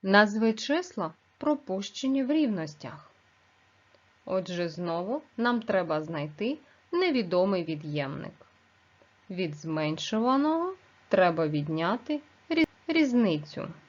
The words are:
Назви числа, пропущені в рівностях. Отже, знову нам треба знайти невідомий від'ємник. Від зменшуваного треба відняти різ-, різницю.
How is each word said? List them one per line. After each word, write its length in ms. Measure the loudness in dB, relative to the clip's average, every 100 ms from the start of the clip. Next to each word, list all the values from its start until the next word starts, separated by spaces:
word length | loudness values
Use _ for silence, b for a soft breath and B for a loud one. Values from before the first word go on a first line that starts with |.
Назви 500 | 6 6 6 4 2
числа, 600 | 2 0 -2 -2 -6 -6 -6 _ _
пропущені 840 | -2 -2 -2 -6 -6 -4 -2 0
в 80 | 2
рівностях. 800 | 2 2 0 -6 -10 -16 -16 -20 _ _ _ _ _ _ _ _ _ _ _ -4
Отже, 440 | -4 -2 -4 -4
знову 520 | -4 -4 -4 -4 -6 -6 -2
нам 240 | 0 0
треба 400 | 0 0 0 -2
знайти 560 | -2 -6 -6 -4 -4 -4 b b b
невідомий 720 | 0 2 0 2 2 2 0
від'ємник. 720 | -2 -6 -4 -4 -4 -6 -12 -14 -20 _ _ _ _ _ _ _ _
Від 260 | -6 -4 -4
зменшуваного 1200 | -4 -2 -2 -2 -2 0 2 2 2 0 -2 -6 _ _ _
треба 380 | 4 4 4 0
відняти 760 | 0 -2 -2 -2 -2 -4 -6 -6 _ _
різ-, 180 | 0 0 _ -2
різницю. 800 | 2 4 4 4 2 -4 -10 -10 -12